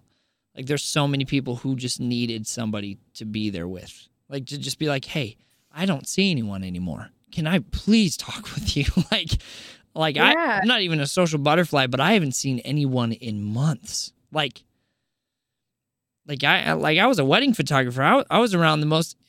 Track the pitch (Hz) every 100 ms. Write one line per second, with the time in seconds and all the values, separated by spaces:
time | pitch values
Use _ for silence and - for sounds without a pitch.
0 | _ _ _ _ _ - 131 147 - 156
1 | 143 139 135 139 131 117 135 131 123 -
2 | 123 120 120 113 107 - 110 104 101 98
3 | _ - 110 110 107 90 87 92 - -
4 | - _ _ 139 131 143 135 - 151 139
5 | - 160 110 - _ _ _ 147 190 143
6 | - - 196 151 110 95 92 87 90 64
7 | - _ _ - 156 202 - - - 226
8 | 185 - - - - - - 147 135 -
9 | - 214 165 - - - - - _ 156
10 | 156 147 185 311 320 208 208 240 185 156
11 | 143 - 175 156 143 165 170 143 131 127
12 | 160 220 147 - 139 127 - 147 139 127
13 | 117 113 120 104 104 110 151 117 - -
14 | - - _ 151 143 - _ _ _ _
15 | _ _ _ _ _ _ _ _ _ _
16 | _ _ - 139 143 185 156 160 151 160
17 | 233 220 135 190 277 220 135 139 127 123
18 | 147 269 - 180 240 180 165 151 151 160
19 | 165 -